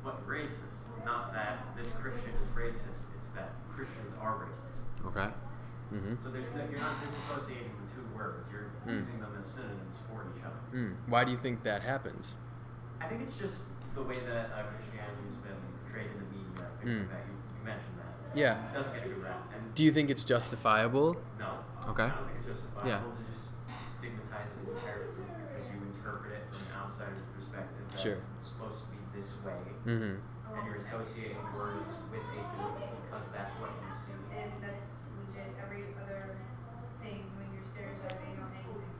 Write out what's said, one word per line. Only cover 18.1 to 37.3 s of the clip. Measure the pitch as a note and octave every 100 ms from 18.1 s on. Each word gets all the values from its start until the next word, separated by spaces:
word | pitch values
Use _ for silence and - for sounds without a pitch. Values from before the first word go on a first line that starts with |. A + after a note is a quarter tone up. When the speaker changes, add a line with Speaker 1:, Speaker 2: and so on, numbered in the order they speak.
| - - C#3+
Speaker 2:
Yeah. | C#3 G#2+ -
Speaker 1:
It |
doesn't | C#3+ C#3
get | A#2 -
a |
good | -
rap. | - - -
And | A2 A2 -
Speaker 2:
Do |
you | D#3
think | D3+ C#3+
it's | C3
justifiable? | - A#2+ A#2 A#2+ A#2 G#2+ A#2 C3 D#3 E3+ - -
Speaker 1:
No. | - - - - -
Speaker 2:
Okay. | A2
Speaker 1:
I | A2+
don't | A#2 -
think | -
it's | - -
justifiable | - - C3
Speaker 2:
Yeah. | G2+ A#2
Speaker 1:
to | A2+ -
just | - - - - - -
stigmatize | - A#2 A2 - A2 G#2
an | - G2
entire | - - G#2 -
group | - - - -
because | - G2+
you | G2 G2+
interpret | G2 G#2+ G#2 G#2
it | G#2 -
from | G2 G2
an | -
outsider's | - - G3+ G3 - -
perspective | - G2+ F#2+ - -
that | -
Speaker 2:
Sure. | A2 F#2+ - -
Speaker 1:
it's | -
supposed | - A2 -
to | -
be | - -
this | G2+ - - -
way. | F2+ - - A2+
Speaker 2:
Mm-hmm. | A2+ A2 G2 - - -
Speaker 3:
Oh, | -
Speaker 1:
And | A2
you're | G#2
Speaker 3:
okay. | -
Speaker 1:
associating | A2+ A2 A2+ A2 G2+ G2+
words | G#2 G#2 G#2 G#2 - -
with | A4+ A#4
a | B4 F4+ F4+
group | G#4 G#4+ - - -
because | - -
that's | G3+ G2 -
what | - G3+
you | F#3+
see. | - - G3 -
Speaker 3:
And | G#3 G#3 G3+
that's | G3+ G3+ - - -
legit | - - - - -
every | - G3+ G3+ G3
other | G3+ G3 F#3+ F#3+ F#3 - - - - -
thing | G#3+ G3+ G3